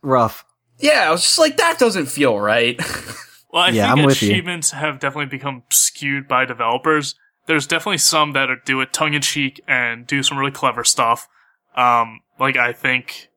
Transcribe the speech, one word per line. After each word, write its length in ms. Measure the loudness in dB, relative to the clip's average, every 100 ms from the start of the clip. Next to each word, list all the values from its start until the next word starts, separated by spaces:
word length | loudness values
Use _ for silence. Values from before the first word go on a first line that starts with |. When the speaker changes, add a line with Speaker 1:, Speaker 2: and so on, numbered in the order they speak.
Speaker 1:
rough. 420 | 2 2 2 -2 -20 _ _ _
Speaker 2:
Yeah, 300 | 2 4 2
I 20 |
was 120 | 2
just 160 | 0 4
like, 180 | 2 4
"That 220 | 0 2
doesn't 280 | 2 2 -4
feel 320 | 0 0 2
right." 420 | 2 4 2 0 -8
<laughs> 40 | -8 -12 -18 -20 -20 _
Speaker 3:
Well, 100 | 0
I 40 | 2
Speaker 1:
Yeah, 200 | 2 2
Speaker 3:
think 100 | 4
Speaker 1:
I'm 80 | 4
with 160 | 2
you. 80 | 2
Speaker 3:
achievements 400 | 0 -2 -4 -4
have 280 | -4 -6 -4
definitely 280 | -6 -6 -8
become 380 | -6 -8 -10 _
skewed 580 | 0 0 -4 -4 -4 0
by 200 | 0 0
developers. 680 | -2 -2 0 0 0 -2 -12 _ _ -2
There's 200 | -2 0
definitely 320 | -2 -2 -2
some 340 | 0 2 0
that 160 | 0 -2
are, 80 | -4
do 160 | -2 -2
it 140 | -2
tongue-in-cheek 640 | -2 -2 0 -4 -4 -4 -6 -4
and 380 | -2 -2 -6 -4
do 160 | -2
some 160 | -2 -2
really 120 | -4
clever 320 | -2 -2 0
stuff. 440 | -2 0 2 0 -4 _ _ _ _ 0
Um, 440 | 2 2 0 -8 _ _
like, 160 | -2 0
I 160 | 0
think 560 | 0 -2 -2 -4 -18 -20